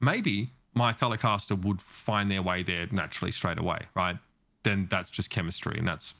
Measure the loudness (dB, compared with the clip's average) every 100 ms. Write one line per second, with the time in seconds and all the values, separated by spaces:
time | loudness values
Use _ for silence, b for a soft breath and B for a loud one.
0 | 2 2 2 0 0 -6 _ 2 2 2
1 | 0 2 2 2 0 0 0 0 -4 -8
2 | 0 2 2 2 0 0 0 -2 0 -2
3 | -2 -2 -4 0 -2 0 0 -2 -4 -2
4 | -2 -2 -10 _ _ _ 2 2 2 0
5 | -2 -6 -4 -2 -4 -4 -4 -2 -2 -2
6 | -6 -12